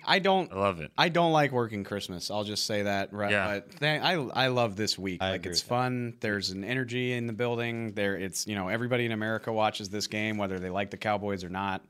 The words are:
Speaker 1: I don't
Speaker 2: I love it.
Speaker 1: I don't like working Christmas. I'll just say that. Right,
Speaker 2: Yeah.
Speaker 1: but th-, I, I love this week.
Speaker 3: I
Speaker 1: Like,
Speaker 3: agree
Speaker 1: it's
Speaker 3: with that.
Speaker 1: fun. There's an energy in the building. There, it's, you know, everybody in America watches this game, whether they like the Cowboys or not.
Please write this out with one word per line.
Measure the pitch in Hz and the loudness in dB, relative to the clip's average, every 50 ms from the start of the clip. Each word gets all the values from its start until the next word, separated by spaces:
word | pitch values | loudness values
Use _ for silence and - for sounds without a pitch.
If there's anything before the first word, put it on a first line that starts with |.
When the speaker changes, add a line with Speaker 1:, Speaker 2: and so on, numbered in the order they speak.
| - | 2
Speaker 1:
I | - 170 196 | 4 4 6
don't | 175 196 190 190 165 - | 6 6 4 4 2 0
Speaker 2:
I | 92 | 2
love | 95 98 101 90 82 | 4 4 4 4 0
it. | 73 - - | -6 -6 2
Speaker 1:
I | - 151 175 | 2 2 4
don't | 160 170 170 165 160 | 6 4 4 6 6
like | 151 147 135 | 6 4 4
working | 135 123 117 107 110 101 95 | 4 0 0 0 -2 -4 -4
Christmas. | - 104 101 - - 92 85 - - | -2 -4 -4 -4 -6 -8 -8 -6 -4
I'll | 101 104 104 | -2 -2 -2
just | 104 104 98 - | -2 -2 -2 -2
say | - 110 104 101 | 0 0 0 0
that. | 101 101 98 98 - 101 | 0 0 0 -2 -4 -4
Right, | 104 104 101 | -2 0 2
Speaker 2:
Yeah. | 104 101 95 107 101 101 | 2 2 2 2 0 -4
Speaker 1:
but | - - - - | -6 -10 -8 -2
th-, | 143 151 151 143 | 0 0 0 2
I, | 110 156 185 | 0 0 0
I | 165 131 107 - - 131 | 0 0 -2 0 2 2
love | 131 127 123 120 113 95 | 4 4 2 2 2 0
this | 101 107 98 - | -2 -2 -2 -2
week. | - 92 95 90 85 | -2 -2 -4 -2 0
Speaker 3:
I | 92 95 | 0 0
Speaker 1:
Like, | 95 90 | 0 -2
Speaker 3:
agree | 87 92 | -4 -2
Speaker 1:
it's | 87 82 | -2 -2
Speaker 3:
with | - - | -2 0
that. | 123 | 0
Speaker 1:
fun. | 123 127 127 127 123 120 117 117 - | 0 0 0 0 -2 -4 -6 -6 -4
There's | - 110 104 101 92 92 | -2 0 0 0 -2 -2
an | 95 95 98 | -4 -4 -2
energy | 110 127 131 127 110 117 127 127 123 123 | -2 -2 -2 -2 -2 -2 -2 0 0 0
in | 120 117 | -2 -2
the | 117 110 | -4 -2
building. | 101 123 120 120 117 117 117 117 117 113 110 98 | -2 0 0 0 0 -2 -2 -2 -4 -6 -4 -2
There, | 104 101 101 98 | 0 0 0 0
it's, | 87 95 95 82 - - | -2 -4 -4 -4 -6 -4
you | 104 107 | -2 -2
know, | 101 92 92 | -2 0 0
everybody | 107 117 123 120 123 120 120 | 0 0 0 2 2 2 2
in | 113 | 0
America | 113 107 107 110 110 107 - 117 113 | 0 -2 -2 -2 -2 -2 -2 -2 0
watches | 110 107 107 107 - 107 92 | 2 2 2 0 -2 -8 -6
this | 101 104 98 | -4 -4 -4
game, | - 107 107 107 110 107 | -4 -4 -2 -2 -2 -2
whether | 104 101 95 95 92 | -2 -2 -2 -2 -4
they | 90 92 | -4 -4
like | 90 98 104 98 | -2 -2 -4 -4
the | - | -6
Cowboys | 90 - 110 104 101 101 101 101 92 90 | -4 -2 -2 0 0 0 -2 -4 -4 -4
or | 87 | -6
not. | 92 95 98 98 95 95 - | -4 -2 -2 -2 -4 -4 -8